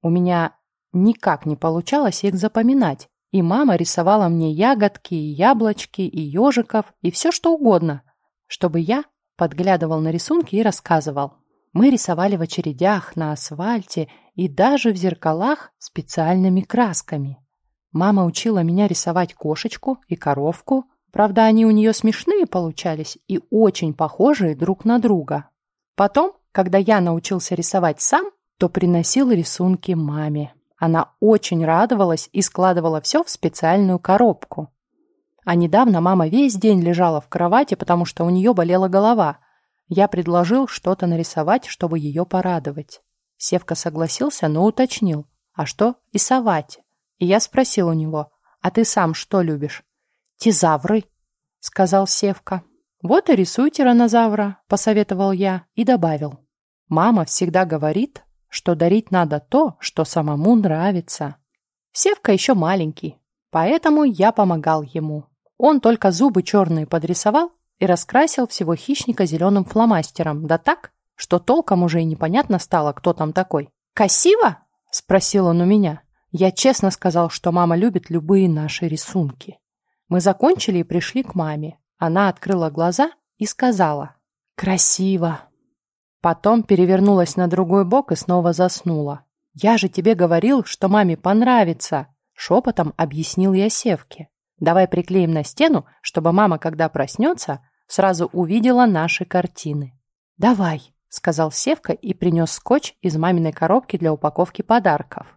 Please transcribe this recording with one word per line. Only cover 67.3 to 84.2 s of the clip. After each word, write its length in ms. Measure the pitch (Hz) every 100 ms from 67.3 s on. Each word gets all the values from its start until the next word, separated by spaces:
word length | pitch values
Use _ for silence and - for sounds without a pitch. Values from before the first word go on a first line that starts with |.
| 247 339 _ _ _
и 80 | 190
раскрасил 640 | 175 - 247 311 - 240
всего 260 | - 165
хищника 500 | 170 - 277 - 233
зеленым 400 | 185 156 180 202
фломастером, 800 | 190 - 233 196 151 - 160 151 156
да 120 | 165
так, 340 | - 320 - _ _
что 240 | _ - 180
толком 460 | - 277 - 185
уже 160 | 175 165
и 40 |
непонятно 540 | 165 156 160 208 285 185
стало, 340 | - 175 147
кто 200 | 143 -
там 200 | 170 156
такой. 380 | 156 185 156 143 _ _
"Красиво?" 640 | - 202 - 339 427 403 160 _ _ _
спросил 560 | - - 190 - 202 180
он 140 | 170
у 40 |
меня. 380 | 175 214 190 151 _ _ _
Я 220 | 165 190
честно 380 | - 262 262 190
сказал, 400 | 185 185 165 170
что 220 | - -
мама 240 | 175 175 170
любит 340 | 220 185 -
любые 380 | 165 156 196 190
наши 380 | 156 151 - 175
рисунки. 720 | 151 - 190 151 - - - _ _ _ _ _
Мы 120 | 180
закончили 580 | 175 190 269 370 - 185
и 60 |
пришли 380 | 170 170 - 254
к 120 | 269
маме. 440 | 185 156 151 151 - _ _
Она 300 | 170 170 202
открыла 420 | 175 - 190 165
глаза 400 | 147 170 175 294 - _ _
и 80 | 208
сказала: 720 | - 254 208 170 147 147 _